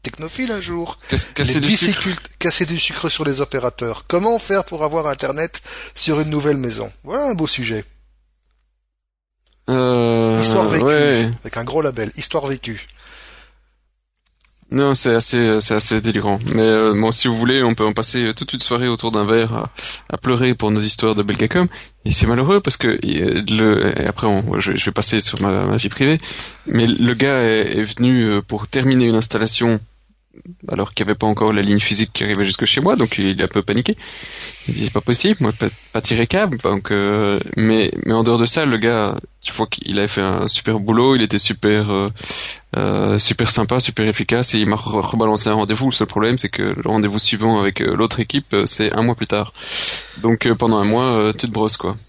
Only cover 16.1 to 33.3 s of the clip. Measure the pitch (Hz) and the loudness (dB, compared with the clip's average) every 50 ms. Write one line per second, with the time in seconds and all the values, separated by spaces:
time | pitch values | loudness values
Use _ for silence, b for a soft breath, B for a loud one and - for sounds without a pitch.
16.1 | 107 107 101 104 101 98 113 - - 113 110 113 110 110 110 110 104 101 110 113 | 0 0 0 0 -2 -2 -2 0 2 4 4 4 4 4 4 4 2 2 2 2
17.1 | 117 - - 127 117 113 117 123 131 135 131 117 113 - 107 107 107 113 107 - | 2 2 2 0 2 2 2 2 2 4 4 2 2 2 2 0 0 0 -2 -2
18.1 | - 127 123 110 113 - - - - 127 - - 120 120 127 123 117 110 - 113 | -2 0 -2 -2 -2 -4 -8 -8 -6 -6 -4 -2 -2 0 0 0 -2 0 -2 -2
19.1 | 110 107 104 101 113 113 113 113 113 110 110 - B B B B B B B B | 0 0 2 4 4 2 2 2 -2 -4 -6 -6 B B B B B B B B
20.1 | - - - 127 127 117 131 127 123 - - 107 107 107 104 107 - - - 110 | -10 -4 0 0 2 2 4 2 2 2 0 0 2 2 0 0 -2 0 2 0
21.1 | 110 104 101 101 104 - - - - 180 180 175 B B B B B _ _ 110 | 2 2 0 -2 0 0 0 0 2 2 0 0 B B B B B _ _ -2
22.1 | - - - 107 120 120 131 147 196 202 196 - - - - 117 110 - - - | 2 2 2 2 2 2 2 4 2 2 2 0 -2 0 0 0 0 0 0 -2
23.1 | - - 87 - - - 107 - 110 110 110 110 107 - - 101 - - - - | 0 0 0 0 0 0 0 0 0 2 4 4 4 4 2 0 0 0 -2 -2
24.1 | 101 - - 110 101 98 98 104 - 104 98 98 98 95 - 104 98 - 101 - | -2 0 0 0 2 2 0 -2 -2 -2 -2 -2 -2 -2 -4 -4 -2 -2 0 0
25.1 | - 110 101 - - - 98 101 95 98 95 98 101 117 117 101 - - 139 139 | 2 2 0 0 -2 -2 0 0 0 0 0 0 0 0 -2 -4 -2 0 2 2
26.1 | 156 160 B B B B B B B B B - - 117 113 113 - - 120 120 | 2 2 B B B B B B B B B -2 0 2 2 2 2 2 2 2
27.1 | 123 113 131 139 139 131 120 113 110 110 104 - - 107 110 107 - - 123 123 | 2 2 2 2 4 2 4 4 4 2 2 0 0 -2 -2 -4 -2 0 2 2
28.1 | 127 127 117 107 104 101 98 - 123 107 107 - - 135 127 131 131 127 123 117 | 4 4 2 2 2 0 -2 -2 -6 -6 -6 -4 -2 0 2 4 4 4 4 4
29.1 | 113 110 110 - - 110 107 110 - - 120 117 113 104 104 - _ _ _ _ | 4 2 0 0 -2 -2 0 0 0 0 2 2 0 0 -2 -10 _ _ _ _
30.1 | _ _ _ _ _ - - - 175 _ - - 104 98 98 - - - 107 98 | _ _ _ _ _ -20 -20 -20 -20 _ -10 -8 -4 -4 -4 -4 -2 -4 0 0
31.1 | 107 - - 107 107 104 113 107 107 101 98 101 104 104 104 - - 113 113 - | 0 0 2 0 2 2 2 2 2 2 2 2 2 2 2 2 2 0 0 0
32.1 | - - - 104 104 98 101 98 95 - 120 - - 139 143 190 254 233 127 - | -2 -6 -2 -2 0 0 0 0 0 -2 0 0 0 2 2 2 2 2 2 0
33.1 | - - 98 98 | 0 0 0 0